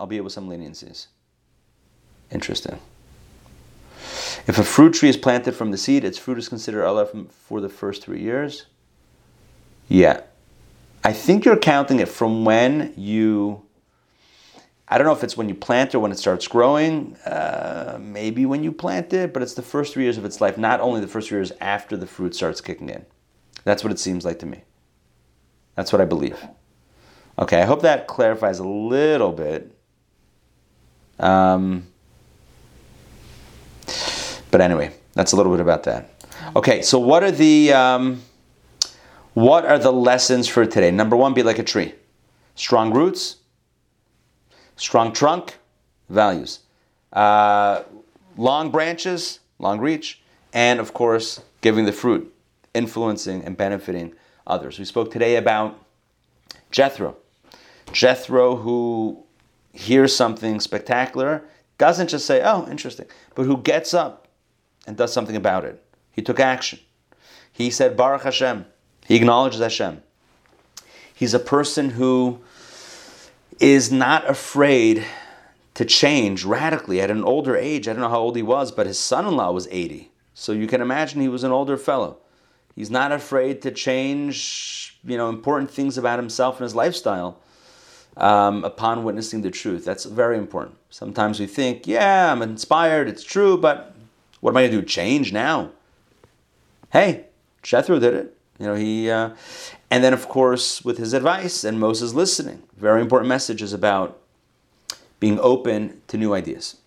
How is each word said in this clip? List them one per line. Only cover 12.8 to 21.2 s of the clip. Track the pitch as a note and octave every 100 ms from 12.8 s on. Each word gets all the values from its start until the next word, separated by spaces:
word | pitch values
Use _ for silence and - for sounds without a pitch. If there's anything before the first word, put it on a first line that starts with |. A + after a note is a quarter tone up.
| - -
you, | G2 A2 A2 G#2 G2+ G2+ _ _ _ _ _ _ _ _ _ - _ _ -
I | A#2+
don't | D3+
know |
if | D3
it's | A#2+ -
when | G#2+
you |
plant | G2 - B2 C3
or | C3
when | G#2+
it | F#2+
starts | G2+ F2+ -
growing, | A#2 B2 D3 D#3+ D#3 - - -
uh, | D#3 D#3+ D3 - E2+ - -
maybe | G2+ G#2 A2 A#2+ C3+
when | C#3+
you | D#3
plant | D#3 F3+ F#3 E3+
it, | F#3 F3+
but | C3+
it's | B2+
the | - -
first | C#3+ C#3+
three | C3+
years | B2+ A2+
of |
its | G2+ -
life, | G2+ G#2+
not | A2 B2
only | A#2+ A#2
the | G2
first | A2